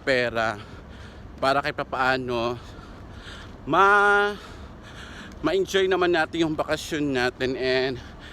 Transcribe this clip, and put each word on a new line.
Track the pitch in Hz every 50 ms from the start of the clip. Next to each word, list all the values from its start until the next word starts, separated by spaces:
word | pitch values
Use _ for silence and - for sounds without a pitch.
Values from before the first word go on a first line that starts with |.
pera | - 143 131 123 123 120 113 117 110 113 104 101 - - - - - - - - - - - - - - - -
para | 131 135 139 143
kahit | 139 147 143 -
papaano | 139 - 131 127 127 131 131 131 127 123 120 117 117 120 123 120 - - - - - - - - - - - - - - - - - - - -
ma-, | - - 160 180 196 196 208 202 202 202 202 202 202 208 208 - - - - - - - - - - - - - - - - - - - - -
ma-enjoy | - 160 180 196 180 - 196 190 190
naman | 185 185 180 175 175
natin | 170 160 160 - - 165 165 151
yung | 156 151
bakasyon | - - 156 151 - - 165 147 147 143 131
natin. | 123 123 127 123 - 131 127 131
And | 110 131 127 131 131 127 135 123 123 - - - - - -